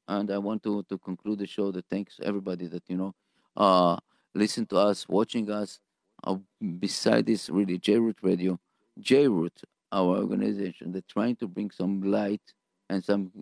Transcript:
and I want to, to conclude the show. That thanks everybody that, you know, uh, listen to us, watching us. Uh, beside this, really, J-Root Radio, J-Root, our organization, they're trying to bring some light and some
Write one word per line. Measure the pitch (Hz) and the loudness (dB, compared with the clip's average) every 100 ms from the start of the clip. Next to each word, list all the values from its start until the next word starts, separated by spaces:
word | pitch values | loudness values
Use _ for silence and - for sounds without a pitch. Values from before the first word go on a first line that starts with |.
| - | -6
and | 101 104 | -4 -2
I | 101 | -2
want | 101 110 | -2 -4
to, | 110 104 92 | -2 -4 -4
to | 98 | -10
conclude | - 90 107 104 | -8 -8 -4 -4
the | 98 | -6
show. | - 98 | -2 -2
That | 92 - | -4 -6
thanks | 95 98 - | -6 -6 -8
everybody | 98 101 95 90 87 | -4 -4 -4 -6 -6
that, | 87 - | -10 -6
you | 92 | -4
know, | 95 - _ _ _ - | -4 -8 _ _ _ 2
uh, | 101 92 87 85 _ _ _ | 4 6 6 2 _ _ _
listen | - 107 - 110 | 0 0 0 0
to | 95 | 4
us, | 101 98 - | 4 2 0
watching | 95 113 120 104 | 0 0 -2 -4
us. | 104 104 - _ _ _ _ - | -4 -6 -10 _ _ _ _ -4
Uh, | 95 98 _ 104 87 | -4 -6 _ -6 -4
beside | 98 - - 113 110 | -4 0 2 2 2
this, | 107 - | -2 0
really, | 87 98 90 | 0 0 0
J-Root | - 110 113 104 | 2 2 2 0
Radio, | 95 90 92 87 _ _ _ - | 0 2 0 -2 _ _ _ -12
J-Root, | - 131 143 92 85 _ - _ - | 2 4 6 2 -2 _ -20 _ -6
our | 98 90 98 | 0 2 2
organization, | 101 101 104 98 95 - - | 0 0 -2 -2 -4 -8 -10
they're | 92 - | -10 -6
trying | 104 117 120 | -2 -2 -2
to | 104 | -6
bring | 90 104 | -6 -6
some | - 95 98 | -4 -2 -2
light | 98 104 101 104 _ _ _ _ - | 0 0 0 -4 _ _ _ _ -6
and | 98 | -6
some | - 101 92 98 | 0 0 -2 -10